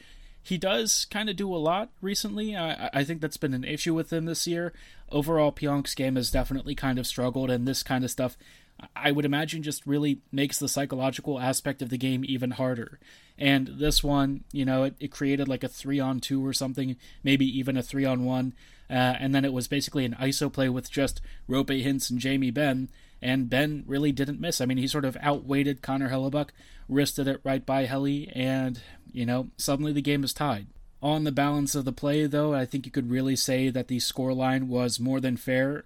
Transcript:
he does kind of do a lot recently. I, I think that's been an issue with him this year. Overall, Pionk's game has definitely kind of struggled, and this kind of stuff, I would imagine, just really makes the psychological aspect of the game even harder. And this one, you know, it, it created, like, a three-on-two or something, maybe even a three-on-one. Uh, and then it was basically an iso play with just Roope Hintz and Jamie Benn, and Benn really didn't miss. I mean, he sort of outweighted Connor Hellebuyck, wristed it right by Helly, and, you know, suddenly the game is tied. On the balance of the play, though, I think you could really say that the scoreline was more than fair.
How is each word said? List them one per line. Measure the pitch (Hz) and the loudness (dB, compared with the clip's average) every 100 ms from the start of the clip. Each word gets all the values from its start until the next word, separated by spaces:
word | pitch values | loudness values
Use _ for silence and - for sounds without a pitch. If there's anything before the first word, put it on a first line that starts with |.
| - - - - | -14 -20 -20 -12
he | - 185 | -6 -2
does | 190 226 220 - - | 0 2 2 0 0
kind | 208 214 | -4 -4
of | 180 | -2
do | 196 | -2
a | |
lot | 175 151 185 226 - | 0 2 2 -2 -6
recently. | 190 202 208 208 214 | -4 -2 -4 -4 -4
I, | 202 160 - 123 | -2 -4 -2 -2
I | 139 | -2
think | 143 165 | -2 -2
that's | 151 - | -4 -2
been | 147 | -2
an | 127 | -2
issue | 135 151 175 | -4 -4 0
with | 160 160 | 0 0
him | 165 | -2
this | 165 160 | -2 -4
year. | 170 170 175 - - - - | -2 -2 -4 -8 -20 -20 -4
Overall, | 147 147 160 147 | -2 2 4 4
Pionk's | - 147 143 135 | 2 0 0 -2
game | - 131 131 | -2 0 0
has | 117 | 2
definitely | 131 123 135 147 | 0 0 -2 -4
kind | 139 135 127 | -2 0 0
of | 123 | -2
struggled, | - 123 131 131 | -2 0 0 0
and | 123 | 2
this | 127 131 | 0 -2
kind | - 131 | 0 0
of | 127 | 0
stuff, | - 127 - - - - - - | -2 -4 -4 -20 -20 -20 -20 -16
I | - 147 | -2 2
would | 147 | 2
imagine, | 143 143 160 160 | 2 0 0 -4
just | 147 143 143 | -6 -6 0
really | 147 147 139 - | 0 2 -2 -2
makes | 135 139 - | 0 0 0
the | 139 | -2
psychological | - 143 131 131 - - 131 | 0 -2 0 0 -2 -4 -2
aspect | 127 131 147 139 | 0 0 -2 -4
of | 120 | -4
the | 123 | 0
game | 131 127 | 0 0
even | 135 131 127 | 0 -2 -2
harder. | 127 127 120 - - - - - - | 0 -2 -2 -6 -14 -20 -20 -16 0
And | 139 139 131 | 4 4 2
this | 135 151 - | 0 2 4
one, | 147 143 139 139 - | 4 4 2 0 -6
you | 143 | -2
know, | 131 131 | 2 2
it, | 135 - | 0 -2
it | 143 | -8
created, | - 143 139 139 | -2 0 2 0
like, | 127 | -2
a | 123 | -4
three-on-two | - 139 139 131 127 - 135 | -6 -2 0 0 -2 -2 -2
or | 135 | 0
something, | 127 131 131 131 123 - - | -2 -2 -2 -4 -4 -12 -4
maybe | 139 139 135 131 | 4 4 4 0
even | 127 131 | 0 0
a | |
three-on-one. | 123 135 135 127 127 127 127 - - - - | -2 0 2 2 2 0 -2 -6 -18 -18 -4
Uh, | 131 127 127 | 2 2 2
and | 135 | 2
then | 139 | 2
it | 139 | 2
was | 127 117 | 0 -2
basically | 143 - 147 | -2 0 0
an | 123 117 | 0 0
iso | 135 135 143 | 0 0 0
play | 139 131 | 2 0
with | 127 - | 0 -2
just | - 139 - - - - | 0 0 -2 -8 -10 -2
Roope | 240 - 135 | 0 2 2
Hintz | 135 139 - | 2 0 0
and | 123 | -2
Jamie | 131 135 127 | 0 2 2
Benn, | 117 147 131 131 - - - | 2 2 2 -2 -10 -20 -6
and | 123 135 120 | 0 0 2
Benn | 127 151 147 - | 2 2 -2 -2
really | 139 147 | 0 2
didn't | 135 139 143 | 2 -2 -2
miss. | 170 - | -2 0
I | |
mean, | 127 131 | 0 2
he | 131 | 0
sort | 151 | 0
of | 135 113 | -2 0
outweighted | 147 143 127 139 143 135 | 0 0 0 2 2 0
Connor | - 135 135 | -2 -2 0
Hellebuyck, | 131 135 147 147 - - - - | 0 0 -2 -4 -10 -20 -16 0
wristed | 135 139 - | 2 2 2
it | 135 131 | 0 0
right | 135 135 | 0 -2
by | 135 135 | 0 0
Helly, | 123 135 139 143 151 | 2 0 0 -2 -4
and, | 127 131 131 131 123 - - - | -2 0 0 -2 -4 -12 -20 -10
you | 127 | -4
know, | 120 123 123 | 0 0 -2
suddenly | - - 139 151 | -4 -2 0 0
the | 147 | 0
game | 139 143 | 2 0
is | 135 | 0
tied. | - 147 107 101 - - - | -2 -2 -2 -6 -16 -20 -4
On | 143 156 | 0 2
the | 151 | 2
balance | 135 143 147 139 | 2 2 2 0
of | 147 | -2
the | 131 | -2
play, | 127 143 151 | -2 0 2
though, | 147 147 151 | 2 2 2
I | 139 | 2
think | 127 139 | 0 -4
you | 123 | -4
could | 139 120 | -2 0
really | 127 131 131 | 0 2 2
say | - 131 131 | 2 2 2
that | 123 123 | 0 -2
the | 123 | -2
scoreline | - - 131 127 131 131 131 | -2 -2 0 2 2 2 2
was | 123 123 113 | 0 0 0
more | 123 135 | 0 2
than | 127 120 | 0 -2
fair. | - 127 135 147 | 0 2 2 -2